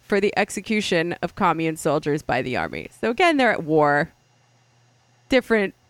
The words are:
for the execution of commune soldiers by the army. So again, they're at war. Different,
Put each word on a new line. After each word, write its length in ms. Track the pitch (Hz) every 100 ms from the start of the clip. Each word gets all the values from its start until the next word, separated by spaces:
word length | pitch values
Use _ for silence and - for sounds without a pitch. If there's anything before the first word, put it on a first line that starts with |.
for 180 | - 202
the 100 | 202 -
execution 760 | 208 - - 214 196 175 170 -
of 120 | 175 -
commune 400 | 190 160 160 160
soldiers 460 | 160 147 151 151
by 200 | - 123
the 120 | 135 113
army. 320 | 82 69 - -
So 80 | 220
again, 260 | 233 349 294
they're 160 | 247
at 120 | 196
war. 480 | 156 156 147 143 160 _ _ _ _ _ _ _ _ _ _ _ -
Different, 460 | 254 - 226 196 -